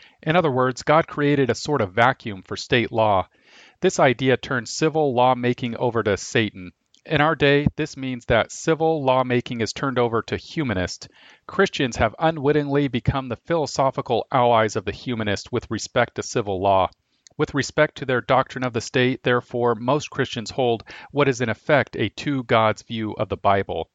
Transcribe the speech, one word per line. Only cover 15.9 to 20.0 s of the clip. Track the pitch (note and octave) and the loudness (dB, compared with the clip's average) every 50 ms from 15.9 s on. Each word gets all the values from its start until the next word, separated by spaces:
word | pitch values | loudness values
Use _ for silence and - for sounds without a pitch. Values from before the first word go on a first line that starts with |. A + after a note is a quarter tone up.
| - B2+ A#2 - - | 0 0 0 0 -2
to | - - | -8 -8
civil | - - B2+ G#2 G2+ G2 F#2 | -4 -4 -4 -2 -2 -2 0
law. | F#2+ G2 G2 F#2+ F2+ - - _ _ _ _ _ _ _ _ | 2 4 4 4 2 0 -2 _ _ _ _ _ _ _ _
With | - D3+ - - | -4 -4 -2 -2
respect | C#3 - - - D#3 D3+ D3+ - | -2 -4 0 0 0 0 0 -2
to | - C#3+ | -4 -4
their | B2 B2+ A#2+ | -2 -2 0
doctrine | - - C3 B2 C3 - - C3 B2+ | 2 2 2 2 2 0 -4 -6 -6
of | B2+ A2+ | -4 -4
the | A#2 | -4
state, | - - - C3 B2 B2+ C3 - - | -4 -2 0 2 2 2 0 0 0
therefore, | B2+ B2 A#2+ - - - A#2+ A#2+ A#2+ A#2 | 0 0 0 0 -4 -4 0 0 0 0
most | G#2+ A#2+ B2 C#3 D3+ | 0 0 0 0 -2